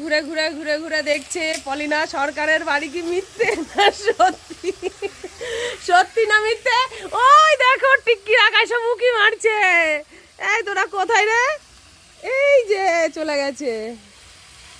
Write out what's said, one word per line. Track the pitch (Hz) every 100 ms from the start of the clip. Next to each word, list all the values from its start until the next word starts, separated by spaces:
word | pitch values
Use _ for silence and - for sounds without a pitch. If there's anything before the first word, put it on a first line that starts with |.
ঘুরে | 311 302 294
ঘুরে | 311 320 302
ঘুরে | 302 302
ঘুরে | 320 311 294
দেখছে | 294 - 359 320 320 277
পলিনা | 285 302 302 330
সরকারের | 320 285 285 302 320 330
বাড়ি | 285 311
কি | 330 339
মিথ্যে | 359 381 - 381 381 294
না | 359 403 403 415
সত্যি, | 440 370 285 - 330 349 - 370 - 403 - 381 - 480 466 494 415 -
সত্যি | 359 381 453 427
না | 427
মিথ্যে। | 427 453 508 480 508 427 381 427
ওই | 508 605 622 554
দেখো | 508 523 539 539 466
টিক্কির | 415 - 453 415
আকাশে | 427 415 480 466
উঁকি | 440 494 453
মারছে। | 427 427 440 427 370 339 320 302 302 359 - - 392
এই | 440 403
তোরা | 381 370 403
কোথায় | 359 392 427
রে? | 466 523 605 - - - - - - 427 523
এই | 571 554 403
যে | 392 381 339 320 320
চলে | 311 285
গেছে। | 277 262 240 220 220 226 202 - - - - - -